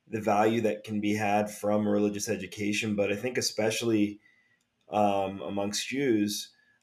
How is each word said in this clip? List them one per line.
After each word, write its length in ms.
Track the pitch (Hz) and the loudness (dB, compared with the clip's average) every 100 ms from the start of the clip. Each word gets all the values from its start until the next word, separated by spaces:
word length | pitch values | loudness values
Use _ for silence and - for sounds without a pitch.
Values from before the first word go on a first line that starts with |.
| _ | _
the 120 | 110 | -4
value 420 | 104 101 110 117 | 0 4 4 4
that 220 | 107 101 | 2 -2
can 160 | - 107 | -4 -2
be 140 | 104 | 0
had 360 | 107 104 104 104 | 0 2 2 0
from 360 | - 104 107 104 | -2 0 2 2
religious 420 | 104 104 101 107 | 2 2 0 -4
education. 680 | 98 90 - 104 104 113 101 | -4 -6 -6 -2 -2 -2 0
But 160 | 98 | 0
I 40 | 101 | -2
think 220 | 127 123 | -4 -2
especially, 840 | 107 - 110 110 117 110 104 104 _ _ _ _ _ _ - | -2 0 0 0 2 2 2 -2 _ _ _ _ _ _ -4
um, 520 | 104 104 101 95 98 | 2 2 2 -2 -4
amongst 440 | 80 101 101 104 - | -6 -4 -2 -4 -6
Jews, 640 | 127 143 110 104 104 - _ _ _ | -2 2 2 2 -2 -10 _ _ _